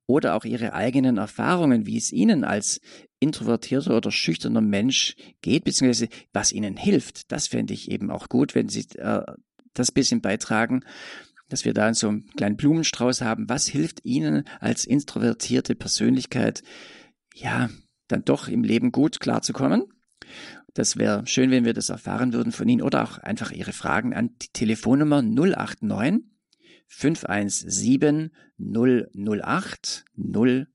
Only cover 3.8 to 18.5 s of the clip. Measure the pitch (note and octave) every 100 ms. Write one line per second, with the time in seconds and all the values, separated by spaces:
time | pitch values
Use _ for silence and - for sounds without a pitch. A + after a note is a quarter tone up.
3.8 | - A2+ G#2+ - - - A#2 A2+ G#2+ G2+
4.8 | B2 B2+ - - - _ E2 - - -
5.8 | B2+ A#2 A2+ - - - - - G#2 -
6.8 | G3+ E3+ - - - A#2+ - A#2+ G#2+ G#2+
7.8 | - G#2 G2+ - - A#2+ C#3+ B2 G#2+ A2
8.8 | - - G#2 A2 - - _ _ - -
9.8 | B2 D3 C3 A#2 G2+ G#2+ - G#2+ A2+ B2+
10.8 | - - - - - _ - E3+ A#2+ G#2+
11.8 | A2 A2+ G#2+ G#2 - - G#2 G#2+ D3 E3
12.8 | D3+ - B2 B2+ A#2 A2 G#2+ B2+ - C#3
13.8 | D#3+ - - C3+ D#3 D3 - - A2+ A#2
14.8 | - C#3+ - A2 A#2 A2+ - B2 - A2+
15.8 | - - A2+ C3 - B2 A2 - - -
16.8 | - - - _ _ - B2 A#2 A#2+ -
17.8 | _ _ - - - C#3 -